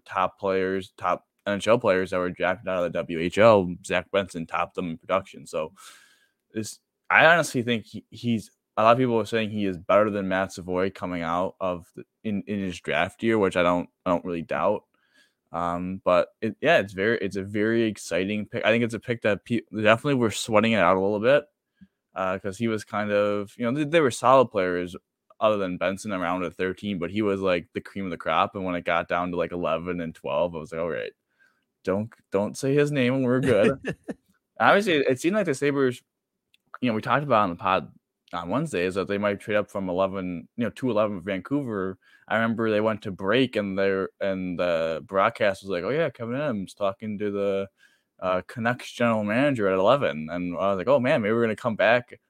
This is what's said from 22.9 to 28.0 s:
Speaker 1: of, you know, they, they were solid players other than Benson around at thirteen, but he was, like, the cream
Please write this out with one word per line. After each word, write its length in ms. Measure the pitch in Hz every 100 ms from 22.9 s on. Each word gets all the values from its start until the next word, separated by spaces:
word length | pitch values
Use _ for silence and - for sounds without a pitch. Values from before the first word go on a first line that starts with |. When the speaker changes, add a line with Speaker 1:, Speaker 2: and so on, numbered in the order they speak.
| 104 104
Speaker 1:
of, 420 | 104 104 104 101 -
you 80 |
know, 120 | 120 143
they, 80 | 143
they 120 | 170
were 100 | 135
solid 360 | - 123 135 117
players 460 | 101 92 87 90 - _ _ _ -
other 160 | 110 104
than 220 | 92 90
Benson 340 | 87 98 110
around 320 | 92 85 90
at 100 | 85
thirteen, 440 | - 92 92 104 95
but 120 | 85
he 120 | 104
was, 180 | 107 98
like, 280 | 95 87 85
the 80 | -
cream 240 | - 101